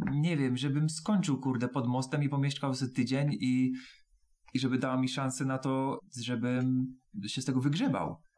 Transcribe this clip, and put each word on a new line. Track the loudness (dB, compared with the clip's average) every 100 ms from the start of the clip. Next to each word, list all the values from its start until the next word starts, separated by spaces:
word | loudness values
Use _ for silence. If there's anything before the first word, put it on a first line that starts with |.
| 0
nie | 2 2 2
wiem, | 2 0
żebym | 0 2 0
skończył, | 0 0 2 2 0
kurde, | 0 0 0
pod | 0 0
mostem | 0 0 0
i | 0
pomieszkał | 0 0 0 -2
sobie | -2 -2
tydzień | 0 0 2 0
i, | 0 2 2 2 0 -10 -20 _ _ _ _ _
i | -2
żeby | 0 0
dała | 0 2
mi | 0
szansę | 0 -2 -2 -2
na | 0
to, | 0 0 -2 -4 -8 -10
żebym | -4 -2 0 0 2 2 0 -6 _ -10 -6
się | -4
z | 0
tego | 2
wygrzebał. | 2 2 0 0 -2 -6 -16